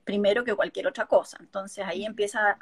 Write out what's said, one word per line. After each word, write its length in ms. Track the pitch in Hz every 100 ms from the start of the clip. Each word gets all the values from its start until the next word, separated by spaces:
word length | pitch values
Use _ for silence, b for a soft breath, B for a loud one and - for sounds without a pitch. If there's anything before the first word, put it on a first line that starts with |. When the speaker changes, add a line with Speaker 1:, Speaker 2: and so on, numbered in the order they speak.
Speaker 1:
primero 400 | - 202 202 208
que 120 | 240 208
cualquier 320 | 175 190 185
otra 200 | 208 -
cosa. 300 | 190 - -
Entonces 420 | - 196 196 - 185
ahí 160 | 180
Speaker 2:
Ujú. 60 | 214
Speaker 1:
empieza 460 | 226 202 220 208 -